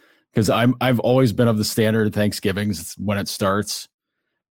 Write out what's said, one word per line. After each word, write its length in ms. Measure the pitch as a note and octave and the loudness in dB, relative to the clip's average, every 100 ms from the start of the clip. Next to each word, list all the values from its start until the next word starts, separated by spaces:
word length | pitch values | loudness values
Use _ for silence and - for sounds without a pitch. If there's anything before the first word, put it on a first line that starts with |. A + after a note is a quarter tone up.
| _ _ _ | _ _ _
'Cause 160 | - G2+ | -2 2
I'm, 240 | G#2+ A#2+ B2 | 2 2 2
I've 180 | B2+ A#2+ | 0 0
always 340 | A2+ C3 B2+ | 2 4 2
been 140 | F#2+ A#2 | 2 2
of 120 | G#2+ | 2
the 60 | |
standard 480 | G#2 - A2 A2 G#2+ | -2 0 0 2 0
Thanksgiving's 840 | G#2 G#2 - G2+ F#2+ G#2 F2+ - | 0 -2 -2 -4 -2 -4 -4 -8
when 240 | - G2 G2 | -10 -6 -4
it 100 | - | -4
starts, 580 | - G2+ G2+ G#2 - - _ _ _ _ _ _ | -4 -2 0 -2 -8 -12 _ _ _ _ _ _